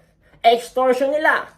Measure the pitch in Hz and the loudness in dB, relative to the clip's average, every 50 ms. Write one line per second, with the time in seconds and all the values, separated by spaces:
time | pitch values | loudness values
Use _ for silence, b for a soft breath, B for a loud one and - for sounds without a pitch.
0 | b b b b b b b b - 233 240 233 - - - 262 254 262 247 254 | b b b b b b b b 2 2 2 2 -2 -8 -4 -2 0 0 0 0
1 | 277 269 294 302 311 302 254 - - - - | 0 -2 -2 -2 0 0 -2 -2 -6 -12 -20